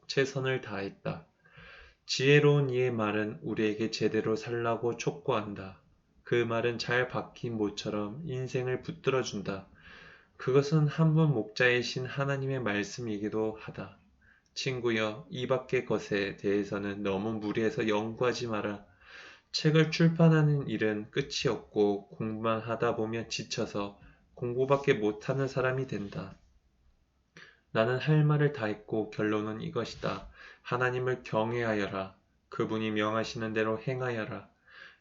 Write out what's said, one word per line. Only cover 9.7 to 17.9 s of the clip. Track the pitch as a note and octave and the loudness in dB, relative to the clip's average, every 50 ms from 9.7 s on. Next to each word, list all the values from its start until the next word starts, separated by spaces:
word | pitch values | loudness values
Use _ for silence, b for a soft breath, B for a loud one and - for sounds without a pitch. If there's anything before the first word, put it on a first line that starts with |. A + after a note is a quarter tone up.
| B B B B B B B B B B B B _ | B B B B B B B B B B B B _
그것은 | - - B2+ B2+ C#3 C#3 - D#3 D#3 D3+ | -6 -2 2 4 4 4 4 4 2 2
한 | C#3+ - - D#3+ D#3+ D3+ | 2 2 2 4 4 6
분 | D#3+ D#3+ D3+ C3+ | 6 4 4 4
목자이신 | A2 G#2 - - - B2+ B2 A#2+ B2 A#2+ - - C3 B2+ | 2 -2 -2 0 2 4 4 4 2 0 -2 -4 -6 -6
하나님의 | B2 - C#3 C#3 C#3 C#3 C3+ C3+ C3+ C3+ C3 | -4 -4 -4 -2 -2 -2 -2 -2 -4 -4 -2
말씀이기도 | A#2+ G#2 G2+ G#2 G2 F#2+ - - B2 A2+ G#2 G2 G#2 G#2 G2+ A2 A2 A2 G#2+ - | -2 -2 -2 -2 -2 -4 -6 -8 -6 -6 -4 -4 -4 -4 -2 -2 -2 -2 -4 -8
하다. | - - - - G2 G2+ - - _ _ _ b b b b b b b _ | -12 -12 -12 -12 -12 -12 -16 -20 _ _ _ b b b b b b b _
친구여, | - - C#3 B2+ B2 A#2 A#2+ A2+ A2 A2 G#2+ G#2+ - - - | -6 -4 -4 -2 0 0 0 2 2 0 0 -2 -6 -10 -10
이 | - B2+ B2+ | -8 -6 -2
밖의 | A#2+ C3 B2+ - - - B2+ - | 0 0 0 0 0 -2 -2 0
것에 | - A2+ G2+ - - G#2+ G2+ G2+ G2 - | 0 -2 -2 -2 -2 0 0 0 -2 -4
대해서는 | - - G2+ G2 G#2 G2+ G2+ G#2+ G2+ G2+ G2+ G2 G2+ G2+ | -4 0 0 2 2 0 -2 -4 -4 -4 -4 -6 -2 -2
너무 | G2 G2 F#2+ G2+ A2+ A2+ | 0 0 0 0 -2 -4
무리해서 | G#2+ G#2 G#2 G2+ A#2 A2+ G#2+ - B2 A#2 | -2 -4 -2 0 0 0 0 0 0 0
연구하지 | A2 | 2